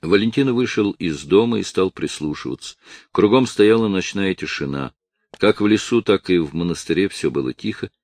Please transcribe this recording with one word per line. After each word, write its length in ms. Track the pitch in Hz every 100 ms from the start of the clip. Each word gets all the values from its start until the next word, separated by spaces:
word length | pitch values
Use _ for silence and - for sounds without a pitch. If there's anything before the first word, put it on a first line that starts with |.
Валентино 520 | 80 98 110 113 135 123
вышел 340 | 123 - 101
из 300 | - 90 73
дома 360 | 73 95 117 113
и 40 |
стал 280 | 92 - 95
прислушиваться. 840 | - 80 - 76 76 67 64 - - _ - _
Кругом 340 | - 104 120 123
стояла 420 | - 104 113 113
ночная 460 | 95 87 98 95
тишина. 580 | 90 82 - 71 69 65 _ _ _ _ -
Как 240 | 101 -
в 60 | 104
лесу, 340 | 107 - 117
так 300 | 107 98 -
и 80 | 90
в 160 | 76 78
монастыре 540 | 87 80 - 82 95
всё 200 | - 76
было 240 | 67 64
тихо. 380 | 62 107 - - _